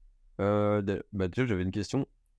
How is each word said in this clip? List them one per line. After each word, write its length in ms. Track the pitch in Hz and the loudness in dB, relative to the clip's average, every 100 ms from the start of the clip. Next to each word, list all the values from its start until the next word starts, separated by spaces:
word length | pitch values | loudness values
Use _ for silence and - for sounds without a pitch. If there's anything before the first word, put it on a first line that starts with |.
| - _ - - | -20 _ -14 -4
Euh, 420 | 101 104 104 104 | 0 2 2 2
de-, 200 | 101 98 - | 0 -4 -4
bah, 140 | 101 92 | -4 -2
déjà, 200 | 113 127 | 0 0
j'avais 160 | 92 | 0
une 100 | 92 | 0
question. 340 | 104 98 135 139 _ _ | -2 -2 -4 -4 _ _